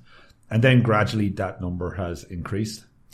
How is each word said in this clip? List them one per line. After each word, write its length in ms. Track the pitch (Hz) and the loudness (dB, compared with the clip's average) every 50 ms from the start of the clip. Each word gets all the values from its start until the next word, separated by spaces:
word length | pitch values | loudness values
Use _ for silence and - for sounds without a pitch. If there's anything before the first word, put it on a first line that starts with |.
| - - - - - - - _ - - | -20 -20 -20 -20 -20 -20 -20 _ -12 -2
And 140 | 110 113 120 | 0 4 6
then 180 | 127 127 120 | 6 6 6
gradually 480 | 110 113 107 107 107 - - 107 104 98 | 6 4 4 2 2 0 0 0 -2 -2
that 320 | 95 - 98 92 - - | -2 -4 -6 -6 -6 -6
number 340 | 92 90 90 87 90 85 85 | -6 -6 -4 -4 -6 -6 -6
has 280 | 95 92 87 85 - - | -6 -6 -6 -6 -10 -12
increased. 580 | - 92 87 - - 101 101 110 110 - - - _ _ _ _ _ | -14 -12 -10 -8 -6 -4 -4 -4 -6 -8 -14 -18 _ _ _ _ _